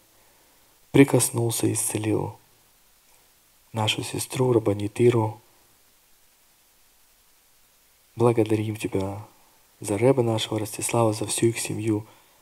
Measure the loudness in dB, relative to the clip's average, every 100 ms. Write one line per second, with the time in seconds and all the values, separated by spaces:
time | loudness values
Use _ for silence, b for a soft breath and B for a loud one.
0 | _ b b b b b b b _ 6
1 | 6 6 0 -2 -2 -2 -2 -2 -4 -4
2 | -2 -2 -4 -10 _ _ _ _ _ _
3 | _ _ _ _ _ _ _ -4 -2 -2
4 | -6 -8 -8 -2 2 4 2 -2 -4 2
5 | 4 4 0 -6 _ _ _ _ _ _
6 | _ _ _ _ _ _ _ _ _ _
7 | _ _ _ _ _ _ _ _ _ _
8 | _ 0 2 2 2 0 -2 -6 -6 -4
9 | -6 -10 -16 _ _ _ _ _ -6 0
10 | 2 2 0 -2 -2 -4 -6 -6 -4 0
11 | 2 0 -4 0 0 0 -6 -6 -2 -4
12 | -6 b b b